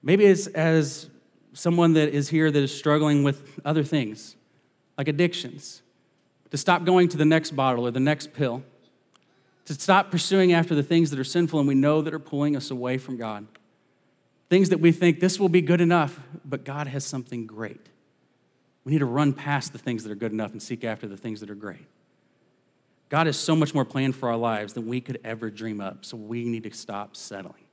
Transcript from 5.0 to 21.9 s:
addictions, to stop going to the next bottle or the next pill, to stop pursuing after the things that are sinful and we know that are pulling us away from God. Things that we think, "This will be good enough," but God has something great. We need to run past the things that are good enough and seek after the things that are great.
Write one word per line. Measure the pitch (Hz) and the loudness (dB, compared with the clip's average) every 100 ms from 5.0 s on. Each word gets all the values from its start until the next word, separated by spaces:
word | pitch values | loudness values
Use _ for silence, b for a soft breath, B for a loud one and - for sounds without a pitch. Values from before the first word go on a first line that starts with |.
| 139 | -4
addictions, | 147 175 175 127 143 - - _ _ _ _ _ _ _ | 0 0 -2 -12 -14 -18 -20 _ _ _ _ _ _ _
to | 143 | -4
stop | - 175 | 2 2
going | 175 185 175 | 4 4 4
to | 165 | 4
the | |
next | 151 160 156 139 | 4 4 0 -2
bottle | 131 123 123 | 0 0 -2
or | |
the | 127 | 0
next | 135 151 - | 0 0 -6
pill, | - 139 120 135 _ _ _ _ _ _ _ _ _ | -4 -4 -4 -12 _ _ _ _ _ _ _ _ _
to | - | -14
stop | 147 - 190 196 | -8 2 2 4
pursuing | 175 - 190 185 | -2 0 4 4
after | 170 165 | 4 4
the | 151 | 0
things | 143 170 165 | 2 2 2
that | 135 | 0
are | |
sinful | 131 175 170 156 | -2 0 0 2
and | 143 | 2
we | |
know | 135 143 156 | 4 4 2
that | 156 | 0
are | 151 | -6
pulling | 147 143 147 | -8 -2 -2
us | 143 143 | -2 -4
away | 131 123 131 | -6 -4 -4
from | 131 127 | -6 -8
God. | 113 104 107 _ _ _ _ _ _ _ _ _ _ | -8 -10 -14 _ _ _ _ _ _ _ _ _ _
Things | 180 185 | 4 4
that | 170 | 6
we | 170 | 4
think, | 170 175 160 | 6 4 4
"This | 185 185 | 0 2
will | 190 | 4
be | 185 | 4
good | 156 175 | 4 4
enough," | 170 175 147 - - 160 | 4 4 2 -4 -18 -18
but | 139 135 | -10 -10
God | 131 139 147 | -8 -8 -6
has | 135 | -6
something | 135 135 120 123 110 | -6 -8 -8 -10 -10
great. | 107 110 - _ _ _ _ _ _ _ _ _ _ | -10 -12 -12 _ _ _ _ _ _ _ _ _ _
We | - | -2
need | 151 | 0
to | 139 | 2
run | 127 147 | 2 2
past | 139 147 143 - | 0 -2 -4 -4
the | 107 | -10
things | - 117 | -6 -6
that | 107 | -6
are | 104 | -8
good | 113 | -6
enough | 107 104 | -4 -6
and | 107 | -8
seek | - 120 | -10 -8
after | 120 110 107 | -8 -8 -10
the | 98 | -12
things | 113 104 | -12 -12
that | 104 | -12
are | 101 | -14
great. | 104 - - | -14 -14 -20